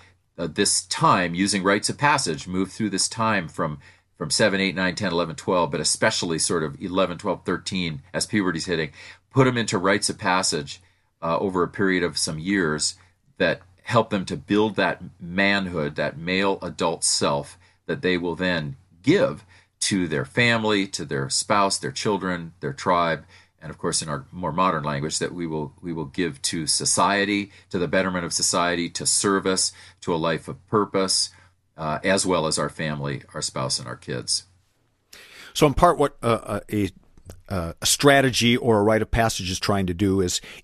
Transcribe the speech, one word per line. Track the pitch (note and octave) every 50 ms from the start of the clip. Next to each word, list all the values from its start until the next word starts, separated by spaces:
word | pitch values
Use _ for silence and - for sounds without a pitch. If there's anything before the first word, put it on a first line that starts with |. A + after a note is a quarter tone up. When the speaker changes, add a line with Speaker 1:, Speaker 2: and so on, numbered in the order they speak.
| - - _ _ _ _ _
Speaker 1:
uh, | - E2+
this | - D#2 G#2 G2+ - - - -
time | - - - E3 D#3+ B2 G2+ F2+ F2 E2+
using | F2+ G2 G2 G#2 G2 F2+
rites | G2 G2+ A2 - -
of | -
passage, | - D3 C#3+ D3+ C#3 - F2 D#2 C#2 -
move | F#2 F#2 F#2 F#2+ F#2
through | - - A2+ G#2
this | F#2+ F#2 -
time | - - - A2+ A2 G#2+ G2 E2
from, | D#2 - - F2 D#2+ D2 C#2 - - - _ _ _ _
from | - F2 D2+
seven, | - - A2+ G#2 F#2+ G2
eight, | G2 F#2+ D#2
nine, | F#2 F#2 F2+ E2+
ten, | - G#2 F#2
eleven, | E2+ E2+ E2+ D#2+ D#2
twelve, | - - - F#2+ F2+ E2+ D2+
but | D2+ D#2
especially | D2+ - - - A2 A2 - - - F2 E2
sort | D#2 - - F#2+ E2 D#2
of | D2+ C#2+ C#2+
eleven, | G2+ F2+ F2+ G2 F#2+ F2+ F2
twelve, | E2 - G2 F2 - -
thirteen, | - F2+ E2 - - G2 F#2+ F2 E2+ D#2 C#2 - - -
as | D2+ -
puberty's | - - G#2+ F#2+ F#2 D#2+ D#2+ -
hitting, | F#2+ F2 D#2+ D#2 C#2+ - - - - - - _ _
put | - C3 C3
'em | B2+ B2
into | A#2+ A2 - -
rites | F#2+ F2+ F#2+ G2+ G#2+ - -
of | - -
passage, | G2+ F#2+ F2+ F#2 F#2+ - - D#2 D2 C#2+ - - _ _ _ _ _ _ _ _
uh, | E2+ E2 E2+ -
over | G2+ G2 F2+ F2+ E2+
a |
period | - - - G2+ F#2+ F#2 F2+ F2
of | E2+ D2
some | - - - D#2+
years | D#2 D#2 F#2+ G2+ G2 F2+ D2+ D2+ D2+ - - - - _ _ _ _ _ _ _
that | - F#2 E2 D2 - - _ _ _ _
help | - A#2+ A#2 G#2+ -
them | G#2+ G2 F2+
to | - F#2
build | D2 - - G2+ G#2 G#2+ A2 F#2+
that | - C#3+ C#3 - - F2+ - - -
manhood, | F2+ E2+ F2+ G2 G2 G2 G2+ G2+ F#2+ F2+ F2 E2+ D2 D2 D2
that | D#2 D2 C#2+ C#2
male | D2 E2 F2 F#2 F#2+ G2+ G2 G2 F2
adult | - F2 D#2 - F#2+ E2 E2 - -
self | - - - - D#2+ D2 C#2+ C#2+ - - - _ _ _ _ _
that | - E2 D2
they | - F#2 F2+
will | F2 E2+ F2 D#2+
then | E2+ F#2 F2+ F2 E2 D2+ C#2+ C2+ - _ _ _ -
give | - D3 F3 G3+ - D2+ D2+ - - _ - - _ _ _ _
to | - - G#2+ F#2+ F2+
their | D#2+ D2+ C#2 C2+
family, | - - B2 A#2+ A#2+ A#2 A2+ G#2+ G#2+ G#2+ G2 G2
to | G2 - - E2+
their | C#2+ D2+ C#2 C2+ C2+
spouse, | - - - - G#2+ G2+ G2 G2 -
their | - - B1+
children, | - - - A2+ G2+ F#2+ F#2 F#2 F2+ E2+ E2 E2 - _
their | - C#2 C#2
tribe, | - - G2+ F2+ E2+ E2+ E2 D#2+ - - - - - - _ _ _
and | - D#2
of | D2
course, | - - F2 D#2+ -
in | - D#2
our | D2 C2+ C2+ -
more | - F2+ F#2 D#2+
modern | D2+ F2 F#2 F#2 E2+ D#2 D2
language, | D2 D2 C#2 D2 D2+ - -
that | E2+ D#2 D#2+
we | F2+ E2+
will, | D#2+ D#2 D#2 D2+ C#2+ - -
we | - F2 D#2+
will | E2 D#2+
give | C#2 - - F2 E2 C#2 -
to | - - - E2+ D#2+
society, | C#2+ - - D2 - - - F2+ F#2 G2+ G2+ G2+ G2+ G#2 G2+ G2+ - - - - _
to | -
the | F#2 F2
betterment | D#2+ G2 F#2+ F2+ F#2+ F2+ F2+ E2+
of | E2+ -
society, | - - - - F2+ F2 F2 F2 F2 F2 E2+
to | - - -
service, | - - - - G#2 F#2+ F#2+ F#2 F#2+ F#2+ F#2 - - - - - - - _
to | - - F2
a |
life | D#2+ D#2+ E2 D#2+ D2 -
of | E2+ D2 - -
purpose, | _ - G#2+ G2+ - - G2 F#2+ F#2+ - - - - - - - _ _ _ _ _ _
uh, | - D#2 D#2 D2+ C#2+ -
as | F#2+ F#2+ G2+ G#2
well | F#2+ F2+ E2 D#2
as | D#2 D2+
our | F2 D2+ D2
family, | - - E2 D#2 D2+ D2 C#2+ C#2+ C#2 C2 - - -
our | D2+
spouse, | - - - D2 C2 C2+ -
and | - C2
our | B1 A#1
kids. | - - - B1+ B1 A1 - - - - _ _ _ _ _ _ _ _ _ _ _ _ _ - - - - - - - - -
Speaker 2:
So | - D#3+
in | D3 C3
part, | - F3 F3 D#3
what, | C3 C#3+ C#3 - -
uh, | - A#2 A2+ G#2+ -
uh, | - G#2+ G2+ - -
a, | G#2+ G#2 G2+ F2+ - - - _ _ - - - - - - -
uh, | G2 F2+ E2+ E2 - -
a | -
strategy | - - - - C#3+ C#3 C#3 C3+ C3 G#2+ - A2+ A#2+ A#2+
or | - - A#2+ A2 G#2
a | G2+
rite | G#2+ A2 A2
of | G#2+ -
passage | - A#2+ A2+ A2+ - - G2 F2+
is | F#2+ -
trying | - - G#2 G2 F#2+
to | F2+ F2
do | E2+ G#2 G2 F#2+ F#2+
is, | F#2 F2+ - - - - - -